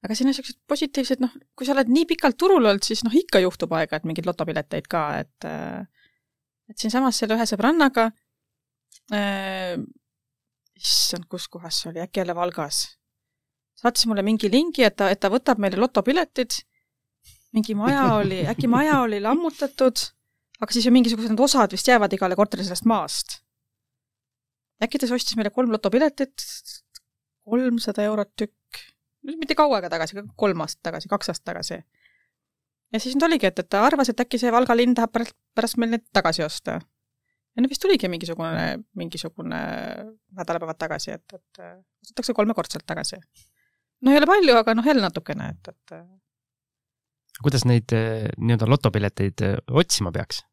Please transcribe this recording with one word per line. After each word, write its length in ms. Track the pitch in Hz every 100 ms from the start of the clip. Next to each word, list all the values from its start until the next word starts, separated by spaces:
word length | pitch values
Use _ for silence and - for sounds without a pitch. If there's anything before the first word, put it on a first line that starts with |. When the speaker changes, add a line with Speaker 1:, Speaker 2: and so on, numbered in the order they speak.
Speaker 1:
Aga 120 | 196 220
siin 100 | 262
on 60 |
siuksed 240 | 269 262 - _
positiivsed, 520 | 285 294 285 254 262
noh, 100 | 254 - _
kui 140 | - 254
sa 80 | 277
oled 160 | 240
nii 140 | 262 339
pikalt 260 | 330 285 -
turul 240 | 359 381 220
olnud, 160 | 202
siis 200 | - 220 226
noh, 80 | 247
ikka 240 | 392 202
juhtub 320 | 180 - 170 165
aeg-ajalt 300 | 156 151 160
mingeid 160 | 160 170
lotopileteid 600 | 170 165 156 147 160 -
ka, 140 | 175 151 147
et, 240 | 139 _ -
äh, 400 | 76 - - 196 _ _ _ _ _ _ _ _
et 120 | 214
siinsamas 380 | 226 240 262 233
selle 160 | 220 220
ühe 80 | 226
sõbrannaga, 600 | 202 226 330 277 262 226 - _ _ _ _ _ _ _ - _
äh, 640 | 208 202 196 190 190 185 175 - - _ _ _ _ _ _ _ _
issand, 460 | - - - - 175
kus 160 | 180 -
kohas 320 | 175 170 -
see 120 | -
oli, 80 | 165
äkki 200 | 180 -
jälle 120 | 175 170
Valgas. 460 | 175 175 147 - - _ _ _ _ _ _ _ _ _
Saatis 300 | 233 240 226
mulle 160 | 208 202
mingi 240 | 220 208
lingi, 320 | 226 339 302
et 140 | 226 -
ta, 100 | 196
et 80 | 196
ta 80 | 196
võtab 300 | 226 - 240
meile 180 | 202 190
lotopiletid. 800 | 247 - 196 311 330 - 240 - - _ _ _ _ _ - - _
Mingi 220 | 220 214 208
maja 300 | 226 277 262 214
oli, 240 | 202 190 165
äkki 180 | 233 254
maja 320 | 240 302 285 240
oli 160 | 208
lammutatud, 800 | 208 285 339 302 277 - 262 247 - _ _ _ _ _
aga 160 | 208
siis 140 | 233 233
ju 60 | 247
mingisugused 340 | 233 226 226
need 140 | 214
osad 280 | 254 269 208
vist 160 | 190 -
jäävad 260 | 247 202 190
igale 180 | 185 180
korterile 300 | 202 180 190
sellest 220 | 175 226
maast. 480 | 220 151 - - - _ _ _ _ _ _ _ _ _ _ _ _ _ _
Äkki 160 | 233 277
ta 60 | 254
siis 140 | 247
ostis 160 | - 226
meile 140 | 208
kolm 160 | 226 254
lotopiletit, 600 | 220 202 220 302 285 277 - - - - - _ - _ _ _ _ -
kolmsada 560 | 233 254 233 220 208 208
eurot 260 | 214 202 -
tükk. 460 | 214 _ _ - - _ _ _
Mitte 320 | 277 320 302 320
kaua 220 | 302 226
aega 120 | 175
tagasi, 260 | 170 160 196 208 -
kolm 280 | 208 170
aastat 180 | 151 -
tagasi, 240 | - 160 -
kaks 220 | 202 -
aastat 140 | 170 -
tagasi. 320 | 175 175 170 - _ _ _ _ _ _ _ _ _ _
Ja 60 | 226
siis 160 | 254 262
nüüd 100 | 330
oligi, 180 | 320 190
et, 120 | 180
et 100 | 180
ta 120 | 196
arvas, 260 | 233 285 254
et 80 | 226
äkki 200 | 247 247
see 120 | 240
Valga 240 | 233 254 233
linn 200 | 247 240
tahab 180 | 226 233
pärast, 200 | 233 - _
pärast 260 | - 226 -
meil 140 | 233
need 100 | 226 _
tagasi 320 | 202 170 160
osta. 360 | 156 - - 175 - _ _ _ _ _ _ -
Ja 40 |
nüüd 80 | 262
vist 120 | 269
tuligi 260 | 381 359 180
mingisugune, 560 | 170 170 165 165 160 160 143 - 196
mingisugune 640 | 170 165 165 - 165 160 - - - - 214 220 _
nädalapäevad 480 | 185 175 170 165 160
tagasi, 340 | 160 156 - -
et, 80 | _
et, 320 | 185 _ _
äh, 160 | 175 180 _ _
ostetakse 340 | - - 247
kolmekordselt 500 | 233 208 220 170 - -
tagasi. 360 | 151 - - _ _ _ _ _ _ _ _
No 80 | 254
ei 80 | 285
ole 80 | 302
palju, 300 | 403 339 240
aga 180 | 220 226
noh, 100 | 240
jälle 200 | 277 196
natukene, 460 | 170 - 147 -
et, 160 | - -
et, 260 | 170 _ 165
äh, 80 | 175 190 _ _ _ _ _ _ _ _ _ _ _ -
Speaker 2:
Kuidas 240 | 120 131 123
neid, 240 | 120 107
äh, 360 | 113 113 110 110 -
nii-öelda 320 | 117 117 110
lotopileteid, 720 | 139 117 104 101 - 98 -
äh, 140 | 98 98 -
otsima 440 | 123 180 - 95
peaks? 300 | 82 85 - -